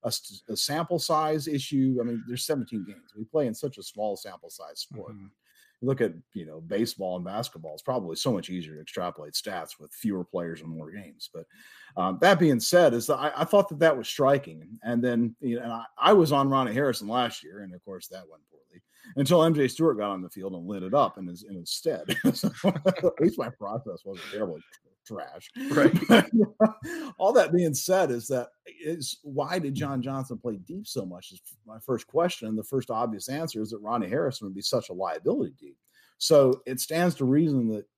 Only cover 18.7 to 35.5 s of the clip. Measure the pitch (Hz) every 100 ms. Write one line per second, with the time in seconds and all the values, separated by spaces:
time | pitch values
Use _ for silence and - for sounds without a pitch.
18.7 | 90 _ _ - 156 139 175 165 151 131
19.7 | - 165 113 104 95 90 - 95 92 87
20.7 | 101 92 139 117 - 90 87 - 95 85
21.7 | - 165 98 - - 262 - 196 - 202
22.7 | 175 185 180 175 - 165 - 117 - 101
23.7 | 113 107 87 98 95 - 104 101 80 _
24.7 | - _ _ - 104 69 80 - 240 277
25.7 | 208 139 175 - 220 - 226 208 - 220
26.7 | - 320 339 285 - 190 247 160 175 170
27.7 | 135 - 185 165 120 113 131 120 _ -
28.7 | - 156 170 131 - 147 135 143 185 143
29.7 | 135 147 135 127 135 131 117 123 104 92
30.7 | 180 214 - 95 87 - 92 - - 110
31.7 | 113 - 120 - 156 175 - 110 110 104
32.7 | 135 - 113 120 104 110 139 165 113 107
33.7 | 110 107 120 92 127 156 127 101 92 -
34.7 | 123 - 90 92 78 104 254 -